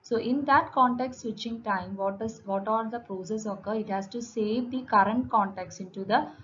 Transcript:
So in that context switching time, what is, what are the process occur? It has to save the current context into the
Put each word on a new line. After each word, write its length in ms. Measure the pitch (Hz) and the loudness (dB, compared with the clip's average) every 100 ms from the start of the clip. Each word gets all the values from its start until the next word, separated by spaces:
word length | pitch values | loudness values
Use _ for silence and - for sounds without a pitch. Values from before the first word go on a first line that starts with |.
So 140 | - 226 | -2 -2
in 300 | 226 277 277 | 2 0 6
that 260 | - - | 4 4
context 480 | 285 254 240 254 - | 4 4 4 -4 -4
switching 400 | 233 208 233 226 | -8 -6 -8 -6
time, 340 | 214 190 185 | -2 -2 -2
what 280 | 196 196 196 | -2 -2 -2
is, 180 | 226 226 196 | -6 -6 -4
what 200 | 196 208 | -2 2
are 200 | 220 226 | 0 0
the 100 | 240 | -6
process 440 | - 190 185 220 | -8 -10 -4 -6
occur? 300 | 214 196 202 | -4 -6 -4
It 160 | 220 214 | -4 -2
has 180 | 196 190 | -4 -4
to 140 | 240 | -8
save 480 | 233 233 214 233 247 | -6 -2 0 0 -2
the 100 | 254 | -6
current 500 | - 208 196 240 254 | 2 4 6 2 2
context 480 | 226 196 190 175 - | 2 2 -2 -10 -10
into 260 | 185 196 | -12 -10
the 220 | 196 240 302 - | 2 2 2 -10